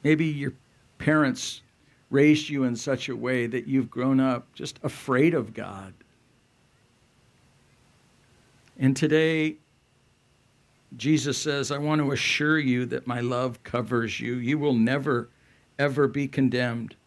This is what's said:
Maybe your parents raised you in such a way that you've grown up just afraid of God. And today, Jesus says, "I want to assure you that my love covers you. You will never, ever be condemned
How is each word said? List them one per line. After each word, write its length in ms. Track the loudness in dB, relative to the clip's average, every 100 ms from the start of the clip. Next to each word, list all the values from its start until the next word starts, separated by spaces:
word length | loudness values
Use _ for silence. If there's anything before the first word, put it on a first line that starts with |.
Maybe 240 | 2 2 2
your 260 | -2 -8 -10 _ _ _ _
parents 640 | 0 2 2 0 -8 -12 _ _ _ _ _
raised 380 | 4 6 6 2
you 160 | -2
in 100 | -2 -2
such 320 | -4 -4 -4
a 80 | -6
way 300 | -2 -2 -2
that 200 | -4 0
you've 240 | 0 0
grown 300 | -2 0 2
up 320 | 2 -2 -8
just 260 | -12 -12 -8
afraid 500 | -10 -8 0 4 4
of 220 | 2 -4
God. 400 | -10 -12 -12 -16 -20 -20 _ _ _ _ _ _ _ _ _ _ _ _ _ _ _ _ _ _ _ _ _ _ _ _ _ _ 0
And 160 | 0 2
today, 600 | 2 2 2 0 -2 -4 _ _ _ _ _ _ _ _ _ _ _ _ _ -6
Jesus 400 | 0 0 0 -4
says, 360 | -2 -2 -2
"I 60 | -2
want 220 | 0 2
to 120 | 2
assure 480 | 0 0 0 2 2
you 260 | 2 0 0
that 220 | -6 -6
my 120 | -4
love 400 | -2 -2 -2 -6
covers 560 | -4 -4 0 0 -2 -4
you. 160 | -6 -4
You 200 | -2 0
will 180 | 2
never, 540 | 4 4 2 0 -2 -4 _ _ _ _ -2
ever 260 | -2 2 2
be 220 | 2 -4
condemned 680 | 2 2 2 -2 -4 -10 -14